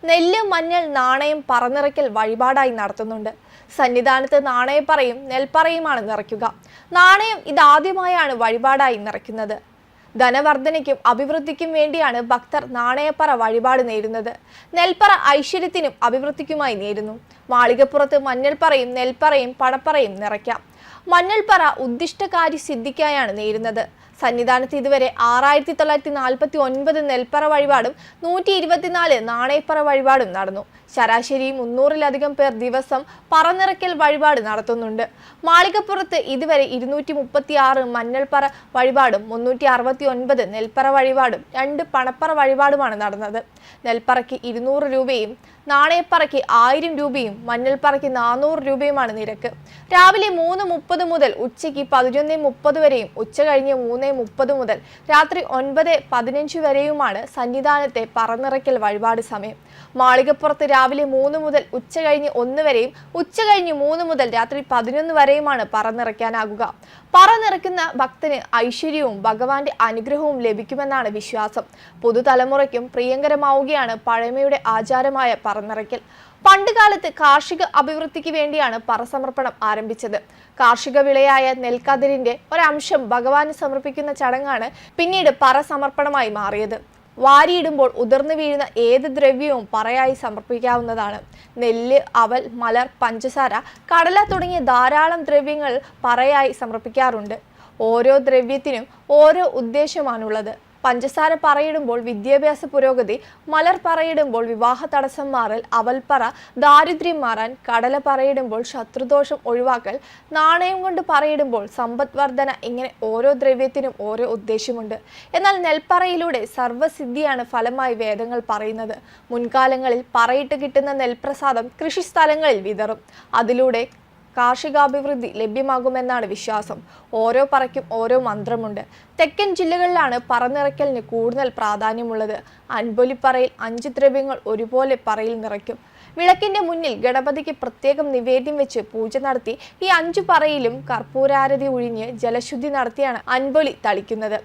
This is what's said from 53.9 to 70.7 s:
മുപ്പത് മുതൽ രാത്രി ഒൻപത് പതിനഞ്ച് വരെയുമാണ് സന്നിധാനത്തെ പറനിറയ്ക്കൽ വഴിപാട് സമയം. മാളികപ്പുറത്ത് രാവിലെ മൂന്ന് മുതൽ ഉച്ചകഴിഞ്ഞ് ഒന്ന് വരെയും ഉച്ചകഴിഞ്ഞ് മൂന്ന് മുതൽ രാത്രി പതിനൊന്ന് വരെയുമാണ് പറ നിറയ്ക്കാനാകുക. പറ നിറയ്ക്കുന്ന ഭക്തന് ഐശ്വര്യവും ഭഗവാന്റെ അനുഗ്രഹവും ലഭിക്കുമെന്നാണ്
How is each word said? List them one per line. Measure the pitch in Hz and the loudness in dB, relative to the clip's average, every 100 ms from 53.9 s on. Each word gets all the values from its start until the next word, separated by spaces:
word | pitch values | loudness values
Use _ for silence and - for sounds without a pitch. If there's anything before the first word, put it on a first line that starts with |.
| 240 269 | -4 -2
മുപ്പത് | 269 220 - 262 | -4 -6 -2 -2
മുതൽ | 277 233 214 - - - | 0 -2 -4 -6 -20 2
രാത്രി | 302 311 359 - | 4 4 0 -4
ഒൻപത് | 262 269 277 330 320 - | -4 -2 0 2 2 0
പതിനഞ്ച് | 247 233 269 294 339 | -4 -2 -4 -4 -2
വരെയുമാണ് | 311 277 294 294 254 196 254 | 0 2 0 0 -2 -2 -8
സന്നിധാനത്തെ | - 240 254 269 294 285 247 226 233 | -6 -4 -2 0 2 0 -4 -6 -2
പറനിറയ്ക്കൽ | 226 233 269 269 269 254 | -2 -2 -2 -2 0 0
വഴിപാട് | 214 208 226 226 | 0 -2 -2 -2
സമയം. | 226 220 208 220 _ - - 254 | -4 -10 -12 -14 _ -20 -18 0
മാളികപ്പുറത്ത് | 254 254 269 285 302 294 294 | 4 4 4 2 0 0 2
രാവിലെ | 269 262 277 285 | 4 4 2 0
മൂന്ന് | 262 277 311 | 0 0 -2
മുതൽ | 302 285 - | 0 -2 -2
ഉച്ചകഴിഞ്ഞ് | 254 - 330 320 294 294 - | -10 -8 -4 0 0 0 -4
ഒന്ന് | 240 277 | -2 0
വരെയും | 311 247 254 - - 339 | 2 2 0 -6 -14 -8
ഉച്ചകഴിഞ്ഞ് | 339 - 440 403 349 | -6 -2 2 4 2
മൂന്ന് | 302 285 320 339 | -2 -2 -2 -2
മുതൽ | 302 247 | 0 0
രാത്രി | 226 233 277 277 | 0 -2 -6 -2
പതിനൊന്ന് | 247 233 277 320 | -2 -2 -4 -2
വരെയുമാണ് | 311 277 285 294 269 208 | 2 4 4 2 -2 -2
പറ | 220 220 | -2 -2
നിറയ്ക്കാനാകുക. | 226 233 220 226 226 220 208 226 - - - _ - | -4 -6 -4 -6 -4 -6 -6 -8 -8 -20 -20 _ 8
പറ | 392 453 440 | 8 6 2
നിറയ്ക്കുന്ന | 381 381 359 330 247 | -2 -4 -4 -6 -2
ഭക്തന് | 262 - 311 269 - 233 | -4 -4 -4 -4 -2 -2
ഐശ്വര്യവും | 240 240 320 302 277 202 | -2 -4 -4 -2 -4 -2
ഭഗവാന്റെ | 196 220 254 277 285 - | -2 -2 -2 -2 -4 -2
അനുഗ്രഹവും | 226 226 226 294 302 269 | -2 -2 -4 -2 -2 -2
ലഭിക്കുമെന്നാണ് | 240 214 220 | -2 -4 -6